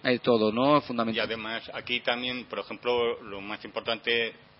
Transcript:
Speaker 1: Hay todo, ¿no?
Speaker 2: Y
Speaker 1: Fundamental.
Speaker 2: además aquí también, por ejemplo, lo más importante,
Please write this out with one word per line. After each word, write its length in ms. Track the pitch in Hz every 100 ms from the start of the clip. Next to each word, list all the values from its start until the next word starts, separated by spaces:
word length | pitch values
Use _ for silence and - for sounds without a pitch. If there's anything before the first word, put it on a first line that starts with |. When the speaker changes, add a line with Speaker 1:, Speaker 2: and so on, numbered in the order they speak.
Speaker 1:
Hay 160 | 131 120
todo, 320 | 127 117 107
¿no? 260 | 113 139 147
Speaker 2:
Y 40 |
Speaker 1:
Fundamental. 420 | - 120 113 113 107
Speaker 2:
además 460 | 113 110 113 -
aquí 280 | 117 110 123
también, 420 | - 120 127 123 110
por 140 | 104
ejemplo, 600 | - 107 120 120 117 120
lo 160 | 117 98
más 240 | 101 104
importante, 720 | 110 110 117 113 120 117 113 - - -